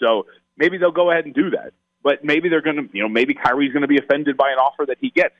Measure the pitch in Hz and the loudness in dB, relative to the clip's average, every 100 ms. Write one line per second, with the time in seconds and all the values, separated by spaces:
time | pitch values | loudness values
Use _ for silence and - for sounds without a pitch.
0 | 117 110 - _ _ - 165 180 175 165 | 0 0 -2 _ _ -2 -2 2 0 2
1 | 175 170 151 131 180 113 - - _ _ | 0 0 -2 -2 -2 -2 -8 -20 _ _
2 | 143 139 147 151 175 160 156 147 117 95 | -2 0 0 0 2 0 0 -4 -6 -4
3 | 110 113 131 139 131 131 139 143 139 139 | -2 0 0 0 0 0 0 0 2 2
4 | 139 143 147 135 139 131 135 - 139 127 | 2 0 0 0 0 2 0 0 -4 -4
5 | 127 170 170 | -4 0 -2